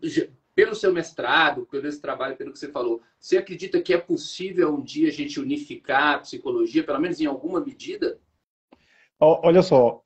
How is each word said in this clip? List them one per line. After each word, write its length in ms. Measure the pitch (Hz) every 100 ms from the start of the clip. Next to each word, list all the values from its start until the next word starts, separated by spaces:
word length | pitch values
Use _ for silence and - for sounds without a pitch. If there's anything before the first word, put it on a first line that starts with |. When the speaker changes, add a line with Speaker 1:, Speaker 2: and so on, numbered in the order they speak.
Speaker 1:
Já, 260 | 160 160 - _ _ -
pelo 180 | 214
seu 200 | 208 196
mestrado, 760 | 170 160 - 120 151 156 127 123
pelo 160 | 139 147
esse 160 | 147
trabalho, 360 | 143 131 135 135
pelo 160 | 139
que 40 | -
você 120 | 143
falou, 320 | 139 123 117 - _
você 180 | - 185
acredita 440 | 185 175 196 175
que 120 | 175
é 40 | 170
possível 760 | - 156 - - 190 180 156
um 80 | 143
dia 280 | 123 147 156
a 20 |
gente 280 | 147 139 143
unificar 760 | 131 147 - 127 - 135 147 139
a 40 |
psicologia, 640 | - 127 - - 170 156
pelo 180 | 160 -
menos 180 | 175 -
em 60 | -
alguma 340 | - 175 180
medida? 580 | 139 - - - - - _ _ _ _ _ _ _ _ _ _
Speaker 2:
Ó, 220 | 151 170
olha 180 | 170 175
só, 400 | 180 135 120 -